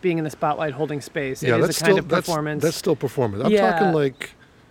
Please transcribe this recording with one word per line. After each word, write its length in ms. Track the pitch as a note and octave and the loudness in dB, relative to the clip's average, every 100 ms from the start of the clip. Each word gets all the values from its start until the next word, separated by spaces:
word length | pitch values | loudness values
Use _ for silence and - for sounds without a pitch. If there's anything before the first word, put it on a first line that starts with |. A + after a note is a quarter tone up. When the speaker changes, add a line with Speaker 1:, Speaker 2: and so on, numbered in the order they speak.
Speaker 1:
being 160 | F#3 E3 | -2 -2
in 60 | |
the 60 | D#3 | -4
spotlight, 420 | - D#3 D3 D#3+ | -4 -4 -2 -4
holding 260 | C3 D3+ D3 | -4 -4 -6
space. 420 | - E3 C3+ C3 | -8 -6 -6 -4
Speaker 2:
Yeah, 140 | C3 A#2 | 0 2
Speaker 1:
It 40 | |
is 60 | E3 | 2
Speaker 2:
that's 140 | D#3+ | 2
Speaker 1:
a 40 | |
kind 80 | D#3+ | 2
Speaker 2:
still, 40 | F#3+ | 2
Speaker 1:
of 100 | F3 | 2
Speaker 2:
that's, 180 | E3+ E3+ | -2 0
Speaker 1:
performance. 360 | D#3+ D3+ D3 | -2 -2 -2
Speaker 2:
that's 140 | D3+ - | -2 0
still 200 | - D3 | -2 0
performance. 480 | C#3 - A#2+ G2+ | -2 0 0 0
I'm 60 | C3+ | 2
Speaker 1:
Yeah. 200 | G#3 G3 | 4 4
Speaker 2:
talking, 200 | E3+ F#3 | 4 2
like, 380 | D#3+ C#3 - - - - - - | 4 0 -2 -12 -14 -20 -20 -20